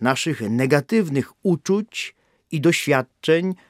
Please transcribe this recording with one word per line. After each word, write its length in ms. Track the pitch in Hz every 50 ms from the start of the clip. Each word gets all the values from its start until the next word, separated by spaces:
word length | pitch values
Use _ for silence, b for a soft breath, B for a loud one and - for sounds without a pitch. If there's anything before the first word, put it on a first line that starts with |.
naszych 400 | 110 123 135 - - 165 147 -
negatywnych 920 | 113 101 113 120 131 131 147 143 135 - 226 226 208 160 139 139 123 - - _ -
uczuć 720 | 196 175 - - - 190 208 214 - - - - - - _ _ _ _ _ _ _
i 100 | - 156
doświadczeń 920 | 131 170 165 - - 143 143 131 127 - _ _ - - 160 165 180 185 185 b b b